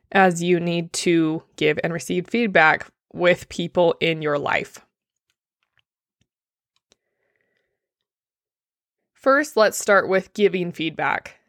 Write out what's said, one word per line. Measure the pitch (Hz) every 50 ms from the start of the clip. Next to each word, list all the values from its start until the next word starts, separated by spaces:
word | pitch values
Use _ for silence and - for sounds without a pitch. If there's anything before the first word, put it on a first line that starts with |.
| _ _
as | - 196 190 185 170 170
you | 170 175 180 170
need | 170 175 170 170 170 170 -
to | - - 180 170 165 160 156 156 165 - _ _
give | - 151 151 151 - -
and | 165
receive | 165 170 - - 180 180 170
feedback | - - 233 240 208 180 170 156 156 147 151 - - _ _ _ _
with | - - 180 175 180 - - -
people | - - 175 165 - 180 175 170 - -
in | 151 165 165 156
your | 151 151 147 147
life. | 135 - - 71 - - - - _ _ _ _ _ _ _ _ _ _ _ _ _ _ _ _ _ _ _ _ _ _ _ _ _ _ _ _ _ _ _ _ _ _ _ _ _ _ _ _ _ _ _ _ _ _ _ _ _ _ _ _ _ _ _ _ _ _ _ _ _ _ _ _ _ _ _ _ _ _ _ _ _ _ _ _ _ _ _ _ _ _ _ _ _ _
First, | _ _ - 269 269 285 302 - -
let's | 220 214 196 -
start | - - - 202 190 - 156
with | 190 190 190 -
giving | - - 208 185 170 185 175 175
feedback. | 175 - 156 160 151 - 151 139 - 90 - - - _ _